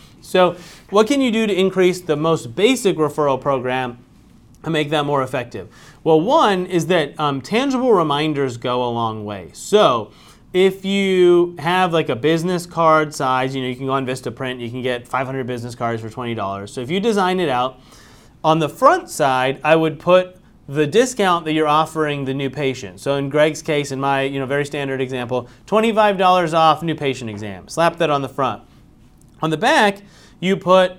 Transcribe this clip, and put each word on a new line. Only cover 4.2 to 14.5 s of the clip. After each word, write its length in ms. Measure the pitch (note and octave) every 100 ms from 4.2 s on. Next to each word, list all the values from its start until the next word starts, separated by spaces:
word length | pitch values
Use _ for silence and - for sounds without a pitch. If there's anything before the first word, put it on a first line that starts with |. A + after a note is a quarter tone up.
| _ - - -
and 100 | D#3
make 160 | D#3 C#3+
that 160 | D3+ C#3+
more 160 | C#3
effective? 480 | C3 C3 A#2+ G#2 F#2+ - - -
Well, 160 | D#3+ D#3+
one 460 | G3+ D#4+ A#3 F#3 F3+
is 220 | F3+ D3+
that, 300 | F3 C#3+ -
um, 200 | D3 C#3
tangible 540 | - A3 C#4 B3+ B3+
reminders 640 | F#3+ D#3 C#3+ D#3 C#3+ C3 A#2
go 260 | B2+ B2
a 60 | B2
long 360 | A#2 A2+ A2 G#2
way. 260 | G2+ D#2+
So 580 | - - G#3 D#3+ A#2 G#2 - - - -
if 300 | F#3 F#3+ F#3+
you 720 | F#3+ G3 G3 F#3 F3+ F3 F3 F3
have, 340 | D#3+ F#3 F#3
like, 160 | D#3+ D#3
a 60 | A#2
business 500 | D3 E3 F3 F3+ F3
card 480 | E3+ D#3+ D#3 D3+
size, 400 | D3+ C3 B2+ C3+
you 80 | C3+
know, 60 | B2+
you 80 | B2+
can 100 | C3+
go 60 |
on 160 | C3+ B2+
Vistaprint, 520 | C3 B2+ A#2 B2+